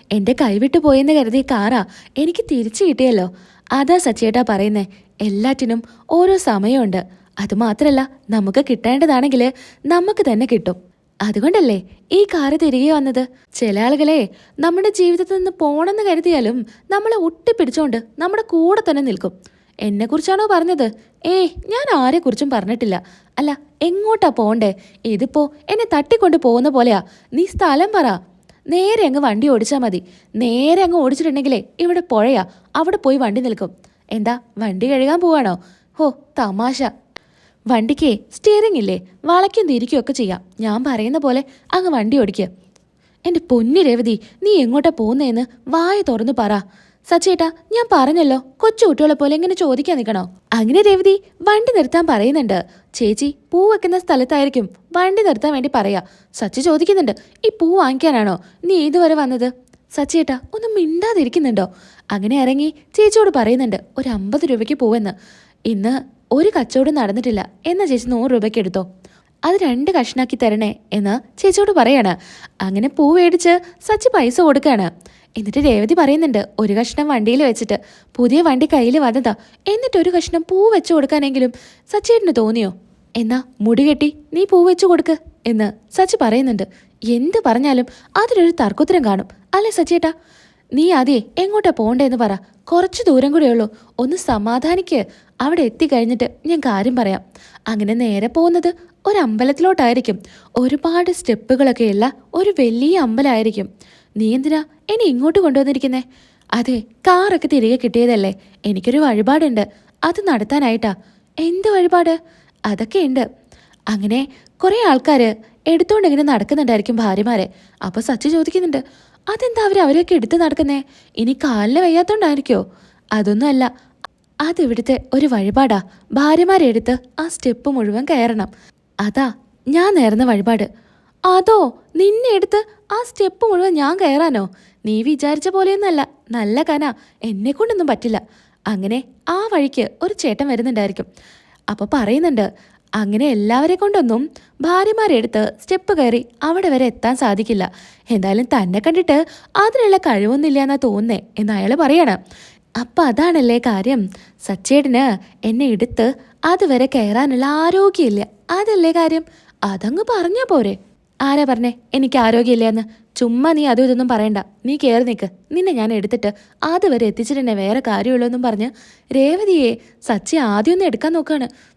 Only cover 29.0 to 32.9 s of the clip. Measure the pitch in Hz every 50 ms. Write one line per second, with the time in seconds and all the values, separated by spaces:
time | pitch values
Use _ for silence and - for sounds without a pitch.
29 | 403 285 254 285 285 240 208 214 247 294 262 214 226 - 285 277 247 220 185 175
30 | - - - _ _ _ - 208 247 233 233 247 269 302 339 381 381 339 339 349
31 | 269 262 277 - 320 320 269 285 262 285 262 208 - - _ - 339 349 349 359
32 | 349 - 247 214 208 254 269 202 185 185 - _ _ _ - 277 320 339